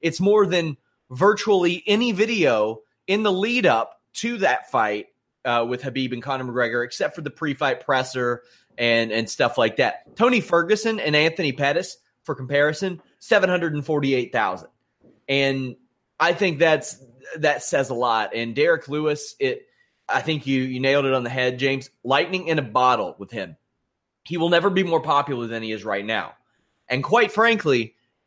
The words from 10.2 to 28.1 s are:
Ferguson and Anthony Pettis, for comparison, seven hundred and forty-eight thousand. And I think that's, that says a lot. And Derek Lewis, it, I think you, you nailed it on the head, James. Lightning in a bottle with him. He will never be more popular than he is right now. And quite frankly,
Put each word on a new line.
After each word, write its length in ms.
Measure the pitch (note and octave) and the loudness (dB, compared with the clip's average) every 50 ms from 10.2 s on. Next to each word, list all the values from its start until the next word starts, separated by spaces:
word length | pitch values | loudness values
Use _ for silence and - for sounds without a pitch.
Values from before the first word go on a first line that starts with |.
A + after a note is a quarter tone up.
| A3+ B3+ B3 A3 | 2 2 2 2
Ferguson 580 | - - F3 E3+ E3 F3 G#3+ G#3 - A3+ A3 G#3 | 0 2 2 2 2 2 0 0 0 -2 -2 -2
and 160 | A#2+ D3+ D3+ | -2 0 2
Anthony 360 | D3+ D3+ E3 E3 F#3+ E3+ C#3+ | 2 2 2 0 0 -2 -2
Pettis, 460 | B2+ C#3 C#3+ C#3 C#3+ E3+ F#3+ - - - _ _ _ _ _ | -2 0 0 0 0 0 -2 -4 -10 -18 _ _ _ _ _
for 100 | - C#3+ | -10 -8
comparison, 680 | B2+ C3 B2 C#3+ C#3+ D3 D3+ D3+ - G3 F#3 F3 D#3+ - _ _ _ | -8 -6 -2 2 2 2 2 0 -2 -4 -6 -6 -8 -14 _ _ _
seven 320 | - - A3 G3+ F#3 F#3 | -2 2 2 4 4 4
hundred 240 | F3+ F3 E3+ D#3+ D3+ | 2 0 0 -2 -2
and 100 | D3 C#3 | -4 -4
forty-eight 460 | - D#3 D3 C#3+ C#3 C3+ B2+ A#2+ A#2+ | -2 -2 0 0 0 0 0 0 -2
thousand. 380 | - A#2 G#2+ F#2+ F#2 F#2 - - _ _ _ _ _ _ _ - _ _ _ - | -2 0 0 0 -2 -6 -10 -18 _ _ _ _ _ _ _ -20 _ _ _ -2
And 460 | C3+ C#3 C#3 C3+ C3+ C3+ C3 B2+ A#2 - _ _ _ _ _ _ _ - | 0 0 0 0 0 -2 -4 -8 -10 -14 _ _ _ _ _ _ _ 0
I 140 | D#3 B3 C4 | 0 0 2
think 240 | B3+ G#3 F3+ D#3 C#3 | 2 0 -2 2 2
that's, 420 | E3+ D#3+ D#3 C#3+ - - - - - - _ _ - - - D#3+ | 4 4 4 2 0 -4 -12 -12 -16 -20 _ _ -18 -14 -6 -2
that 240 | D3+ D3+ C#3+ - | 0 0 0 0
says 300 | - - F3 C#3+ C3 B2+ | -2 -2 0 0 0 -2
a 20 | B2+ | -2
lot. 400 | A#2 B2 A#2 A2+ A2 G#2+ - - | 0 0 2 2 0 0 -2 -4
And 220 | A#2 A#2 A#2 A2 | -6 -6 -4 -2
Derek 320 | C#3 D3+ E3+ E3 D3+ - C3+ | 0 2 2 2 0 -2 -6
Lewis, 480 | D3 D3+ D3+ D3+ D3 D3 - - - - | -6 -2 -2 -2 -2 -2 -6 -12 -6 -2
it, 280 | C#3 C3 A#2+ - - _ _ _ _ _ _ _ _ - | -2 -2 -2 -4 -8 _ _ _ _ _ _ _ _ -4
I 120 | A2+ B2+ | -2 -2
think 260 | B2 D#3+ D#3 C#3+ - C3+ | 0 -2 -4 -4 -2 -2
you, 160 | C3+ C3 C3 | 0 0 0
you 160 | C3 B2+ B2+ | -2 -4 -2
nailed 260 | C3 C3+ C#3 C#3+ C3+ | 0 2 2 2 2
it 80 | C3+ C3+ | 2 0
on 100 | C3 B2 | 0 -2
the 60 | A#2 | -2
head, 300 | B2+ C3 B2+ B2+ B2+ B2 | -2 -2 -2 -2 0 0
James. 320 | C3+ C3+ C3+ C3+ C3 - _ _ - | -2 -2 -2 -2 -6 -10 _ _ -2
Lightning 440 | B2 C3+ C#3+ F3 E3+ F#3+ F#3 E3+ E3 | 0 2 2 2 0 -4 -4 -2 -2
in 100 | D#3+ D3+ | -2 -2
a 60 | C3+ | -2
bottle 520 | A2 G#2+ B2+ B2+ B2+ B2 A2 G2 F2 - - | 0 0 2 4 4 4 2 0 -4 -6 -10
with 100 | G2+ - | -14 -12
him. 260 | A#2 A2 F#2 E2+ D#2+ - _ _ _ _ _ _ _ _ _ _ _ _ - | -8 -8 -8 -10 -12 -18 _ _ _ _ _ _ _ _ _ _ _ _ -12
He 140 | - E3+ E3 | -8 -4 -2
will 120 | E3 E3+ | 2 4
never 220 | F3 E3+ E3+ G3+ | 4 4 4 2
be 100 | F3+ F#3+ | 2 2
more 200 | F#3 - E3 D#3 | 2 2 2 0
popular 440 | - D#3 C#3+ C#3+ C#3 D3 C3+ A#2+ A#2+ | 2 2 2 2 2 0 -2 -4 -4
than 160 | A2+ A#2 A2+ | -6 -6 -6
he 100 | A2+ A2 | -6 -6
is 140 | A2 G#2 G2+ | -6 -6 -4
right 180 | G#2+ G2+ G2+ G2+ | -4 -4 -4 -2
now. 300 | G#2+ A2 G#2 E2 - - _ _ _ _ _ _ _ _ _ _ - | -2 -4 -4 -4 -6 -12 _ _ _ _ _ _ _ _ _ _ -6
And 140 | B2 C3+ C#3 | -4 -4 0
quite 300 | C3+ G3 A#3+ A3+ G#3 - | 2 2 2 2 2 2
frankly, 640 | G#3 A3+ A#3 A3+ G3 - D#3 C3 A#2+ A2+ G#2+ - _ _ _ | 2 2 2 2 2 2 2 2 2 0 -2 -10 _ _ _